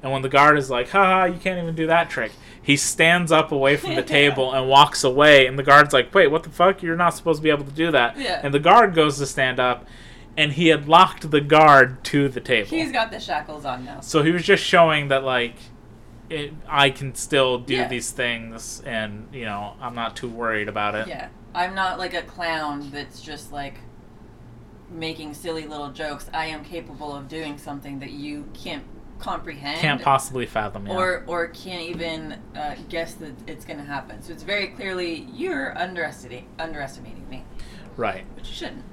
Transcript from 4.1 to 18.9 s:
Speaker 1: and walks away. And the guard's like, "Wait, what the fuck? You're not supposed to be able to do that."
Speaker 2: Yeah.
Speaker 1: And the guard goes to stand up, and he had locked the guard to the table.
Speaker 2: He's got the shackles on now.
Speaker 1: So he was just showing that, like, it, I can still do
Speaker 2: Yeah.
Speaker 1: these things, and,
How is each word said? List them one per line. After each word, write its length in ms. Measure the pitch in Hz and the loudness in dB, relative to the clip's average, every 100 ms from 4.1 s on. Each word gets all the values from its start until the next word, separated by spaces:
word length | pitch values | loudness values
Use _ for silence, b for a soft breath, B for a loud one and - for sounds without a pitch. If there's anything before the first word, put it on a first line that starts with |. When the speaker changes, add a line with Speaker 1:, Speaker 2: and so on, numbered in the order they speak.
| 151 143 135 127 | 4 4 2 -2
Speaker 1:
and 160 | 131 131 | -2 6
walks 340 | 135 147 - | 8 8 4
away. 420 | 135 127 151 143 127 | 0 6 10 10 8
And 100 | 135 | 2
the 40 | |
guard's 280 | 139 143 147 | 8 8 8
like, 220 | 143 120 | 4 4
"Wait, 140 | 196 160 | 4 4
what 160 | 156 | 4
the 40 | 165 | -4
fuck? 300 | - 180 190 | 2 2 2
You're 140 | 170 165 | -4 0
not 140 | 175 | 0
supposed 260 | - 165 151 | 0 -2 0
to 20 | |
be 80 | 156 | 0
able 140 | 147 | 0
to 60 | 139 | -4
do 180 | 143 165 | -4 0
that." 260 | 143 117 269 | 2 2 -2
Speaker 2:
Yeah. 240 | 254 151 | -6 -4
Speaker 1:
And 120 | 143 | -2
the 40 | 143 | 2
guard 340 | 156 220 208 | 6 8 6
goes 240 | 165 151 139 | 4 2 0
to 80 | 139 | -6
stand 340 | - 131 127 | -2 -2 0
up, 240 | 127 123 - B B B B - | 0 -2 -8 B B B B -2
and 140 | 151 | -2
he 140 | 147 170 | 2 4
had 200 | 151 143 | 4 6
locked 420 | 165 190 - 160 | 8 6 2 0
the 120 | 147 | 0
guard 600 | 143 151 156 139 131 127 | 4 6 10 8 8 2
to 240 | - 143 139 | -4 0 0
the 100 | 123 | -4
table. 300 | - 120 101 | -2 0 0
Speaker 2:
He's 220 | 320 311 | -4 -2
got 180 | 254 226 | -2 -4
the 100 | 208 | -6
shackles 460 | - 156 156 147 139 | -8 -8 -8 -12 -10
on 180 | 127 | -10
now. 160 | 123 139 | -12 -16
Speaker 1:
So 220 | - 160 | -2 0
he 80 | 151 | 2
was 120 | 175 | 0
just 220 | 165 190 | 2 0
showing 440 | - 180 165 151 143 | 4 6 6 4 0
that, 140 | 135 | -2
like, 340 | 135 127 120 - - - - - - - - | 0 -2 -2 -8 -20 -20 -20 -20 -20 -20 -12
it, 240 | 156 147 156 - | -10 -10 -14 -4
I 220 | 147 139 | 2 2
can 260 | 131 139 | 0 -12
still 440 | - - 143 131 127 | -10 -2 0 0 -2
do 160 | 123 | -4
Speaker 2:
Yeah. 140 | 127 123 | -4 -4
Speaker 1:
these 220 | 123 117 | -6 -8
things, 680 | - 123 117 113 113 - - | -6 -6 -6 -12 -16 -16 -16
and, 420 | 143 | -10